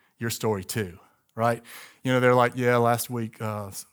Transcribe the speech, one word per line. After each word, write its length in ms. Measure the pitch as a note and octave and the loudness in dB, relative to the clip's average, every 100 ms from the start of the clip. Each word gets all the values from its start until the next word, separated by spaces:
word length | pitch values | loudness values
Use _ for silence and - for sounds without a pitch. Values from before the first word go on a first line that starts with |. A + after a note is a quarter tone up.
| _ - | _ -10
your 120 | A#2 | -8
story 340 | A2 A#2 G2+ | -4 -2 -2
too, 360 | F2+ A#2 F#2+ E2+ _ _ _ - | -4 -6 -6 -10 _ _ _ -2
right? 280 | A2+ A#2 - - - _ | 0 0 -8 -20 -20 _
You 80 | C3 | 0
know, 80 | B2+ | 4
they're 160 | B2 B2 | 6 6
like, 180 | B2 B2+ | 4 2
"Yeah, 220 | B2 B2 | 2 4
last 320 | A#2 A#2+ - | 4 2 -2
week, 320 | B2 A2 - | -6 -8 -8
uh, 260 | A2 G#2 G2+ | -6 -6 -8
s-, 180 | - - | -12 -16